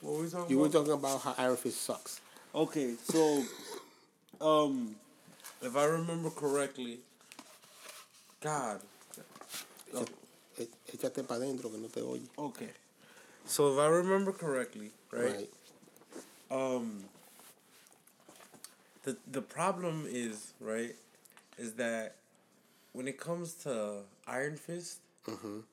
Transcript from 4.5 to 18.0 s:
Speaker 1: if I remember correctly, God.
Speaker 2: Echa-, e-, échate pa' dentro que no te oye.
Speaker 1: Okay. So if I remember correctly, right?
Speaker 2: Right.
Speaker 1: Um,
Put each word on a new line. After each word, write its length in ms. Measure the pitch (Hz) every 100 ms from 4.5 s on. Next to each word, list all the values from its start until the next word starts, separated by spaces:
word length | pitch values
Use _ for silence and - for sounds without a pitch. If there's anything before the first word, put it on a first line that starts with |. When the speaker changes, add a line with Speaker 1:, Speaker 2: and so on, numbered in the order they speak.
| 151 151 135 117 107 - - - - - -
Speaker 1:
if 140 | 127 127
I 80 |
remember 460 | 147 165 165 170 160
correctly, 680 | 160 143 143 139 135 120 117 123 _ - - - - - - - - - - - -
God. 400 | 151 151 123 101 - - - - - - - - - - -
Speaker 2:
Echa-, 160 | 120 117 - - - - -
e-, 80 | 117 - -
échate 340 | - 135 127 123
pa' 120 | 120
dentro 320 | 131 131 120
que 80 | 110
no 100 | 113
te 120 | -
oye. 180 | 123 127 120 -
Speaker 1:
Okay. 300 | 147 - - - _ _ - - - - -
So 260 | - 143
if 60 | 135
I 80 | 151
remember 460 | 165 180 190 196
correctly, 580 | 190 165 131 120 110 107 - -
right? 240 | 120 123 104
Speaker 2:
Right. 140 | 104 - - - - - - - - - -
Speaker 1:
Um, 540 | 135 131 127 117 104 98 - - - - - _ - - -